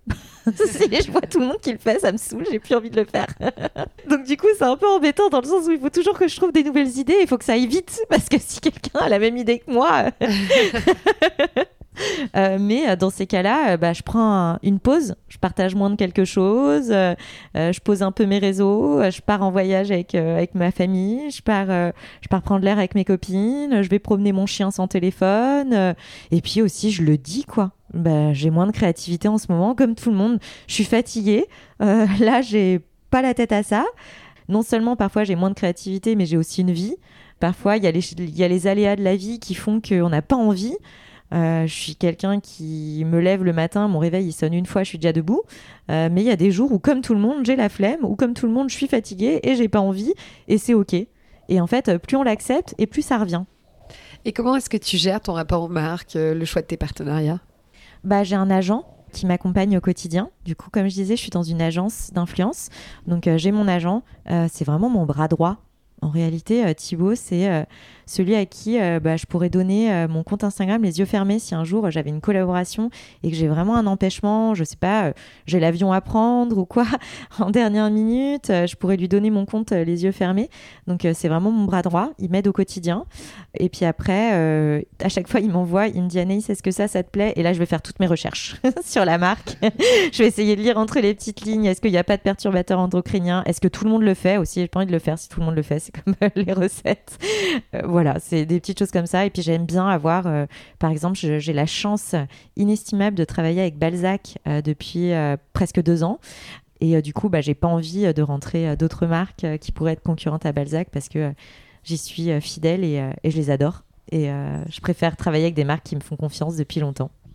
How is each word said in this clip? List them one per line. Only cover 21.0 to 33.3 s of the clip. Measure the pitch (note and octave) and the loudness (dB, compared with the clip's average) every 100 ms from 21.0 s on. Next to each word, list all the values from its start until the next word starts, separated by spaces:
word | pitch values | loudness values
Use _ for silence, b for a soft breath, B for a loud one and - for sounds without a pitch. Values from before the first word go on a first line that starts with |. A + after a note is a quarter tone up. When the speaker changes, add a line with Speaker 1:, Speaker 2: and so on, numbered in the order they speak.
| F#3+ B3 D4 | 0 -4 -6
Speaker 1:
je | - | -6
pars, | - G3+ F#3+ | 0 0 0
euh, | F3+ F3 - B B | 0 0 -4 B B
je | - | -4
pars | F#3+ | -2
prendre | - G3 | 0 2
l'air | F#3+ G#3 | 2 2
avec | F#3 | 2
mes | G3+ | 0
copines, | F#3 F#3 - F#3+ A3 C#4+ D4 A3 | 2 0 0 -2 0 -2 0 0
je | F#3 | 2
vais | G3+ | 0
promener | - G3+ G3+ | 0 0 2
mon | F#3+ G3 | 0 -2
chien | - G3 | -2 -2
sans | G3 F#3 | -2 -2
téléphone, | F#3+ F3+ - F#3+ G#3 B3+ C#4+ C4+ | 0 0 2 2 2 2 2 2
euh, | G#3+ F#3 E3 B B B | 2 2 0 B B B
et | E3+ | -2
puis | - G#3 | 0 0
aussi, | G#3+ - G#3+ | 0 0 -2
je | F#3 | 2
le | D#3 D3+ | 2 2
dis, | C3 A3 | 0 -8
quoi. | - A3+ F#3+ - - | -4 -2 -2 -4 -10
Bah, | E3 E3 D3+ D3+ | -2 0 2 2
j'ai | C#3 D#3 | 2 2
moins | D#3+ G3 | 2 2
de | |
créativité | G#3+ F#3+ E3 - F3 G#3 | 2 0 0 -4 -2 0
en | G#3+ | 0
ce | - | 0
moment, | E3+ G3+ | 0 2
comme | B3 A#3+ | 2 2
tout | A3+ A#3+ | 0 0
le | G3 | 2
monde. | G#3+ A#3 B B B | 2 0 B B B
Je | |
suis | - | -4
fatiguée, | G#3 A#3 B3 A3+ G3+ G#3 G4 B B B | 0 0 0 -2 2 2 0 B B B
euh, | G#3 A3 G#3 | 2 4 4
<laughs> | G3 | 4
là, | A3 A#3+ | 4 4
j'ai | A#3+ G#3 F#3 F3+ - _ _ | 2 2 2 2 -2 _ _
pas | B3+ | 0
la | C4 | 2